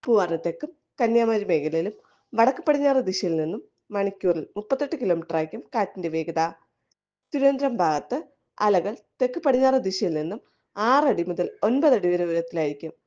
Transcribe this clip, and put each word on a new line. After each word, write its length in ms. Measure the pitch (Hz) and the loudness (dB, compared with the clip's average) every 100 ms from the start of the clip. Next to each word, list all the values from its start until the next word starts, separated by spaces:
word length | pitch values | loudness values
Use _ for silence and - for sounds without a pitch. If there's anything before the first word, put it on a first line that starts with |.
പൂവാറിന് 340 | - 226 175 165 | 2 2 2 -2
തെക്കും 260 | 175 170 302 - _ _ | -4 -6 -10 -14 _ _
കന്യാകുമാരി 460 | 233 233 226 220 190 | 2 2 2 0 0
മേഖലയിലും 440 | 165 151 165 185 - _ _ _ | 0 0 -2 -4 -8 _ _ _
വടക്ക് 300 | 214 233 269 320 | 2 2 2 0
പടിഞ്ഞാറ് 340 | 294 285 269 190 | 2 4 2 0
ദിശയിൽ 260 | 185 185 165 | -4 -2 -2
നിന്നും 240 | 156 208 - _ _ | -2 -6 -12 _ _
മണിക്കൂറിൽ 540 | 202 202 196 185 165 - - | -4 -4 -2 0 0 -4 -12
മുപ്പത്തെട്ട് 400 | 208 - 277 311 | -4 -4 -2 -4
കിലോമീറ്റർ 360 | 226 165 160 165 | -2 -2 -2 -4
ആയിരിക്കും 240 | 160 226 - | -4 -8 -8
കാറ്റിന്റെ 360 | 233 196 - 170 | -4 -4 -4 -6
വേഗത. 260 | 160 160 165 165 175 _ _ _ _ _ _ _ | -4 -4 -2 -4 -4 _ _ _ _ _ _ _
തിരുവനന്തപുരം 420 | 285 277 277 277 233 | 2 2 2 -2 0
ഭാഗത്ത് 420 | 170 156 - 285 - _ _ - | 2 0 -2 -8 -8 _ _ -2
അലകൾ 360 | 208 196 185 226 _ _ | 2 2 0 -8 _ _
തെക്ക് 200 | 254 254 302 | -2 0 0
പടിഞ്ഞാറ് 340 | 254 262 262 190 | 4 4 2 0
ദിശയിൽ 280 | 185 190 156 | -2 -2 -2
നിന്നും 220 | 156 208 _ _ _ - | -4 -8 _ _ _ -4
ആറ് 320 | 220 269 302 | 2 4 4
അടി 140 | 233 170 | 0 -2
മുതൽ 180 | 175 - - 214 | -2 -4 -2 0
ഒൻപത് 300 | 254 302 240 | 2 4 4
അടി 100 | 180 | 2
വരെ 140 | 175 175 | 0 0
ഉയരത്തിലായിരിക്കും. 640 | 165 165 170 151 151 160 - | -2 -4 -4 -4 -4 -12 -14